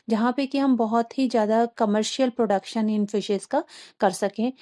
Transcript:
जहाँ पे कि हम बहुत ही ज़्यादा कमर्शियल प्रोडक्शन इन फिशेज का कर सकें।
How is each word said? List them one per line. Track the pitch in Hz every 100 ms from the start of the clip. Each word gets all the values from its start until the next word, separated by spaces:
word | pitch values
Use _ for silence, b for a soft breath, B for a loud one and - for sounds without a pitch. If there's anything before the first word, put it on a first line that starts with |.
| -
जहाँ | 220 240 247
पे | 269
कि | 277
हम | 277 247
बहुत | 220 226 233 -
ही | 262
ज़्यादा | 226 214 220 233
कमर्शियल | - 220 208 214 - 262
प्रोडक्शन | 233 226 196 - 233 214
इन | 214 208
फिशेज | 208 196 196 -
का | 285 349 B B B
कर | 196
सकें। | 185 202 - 233 262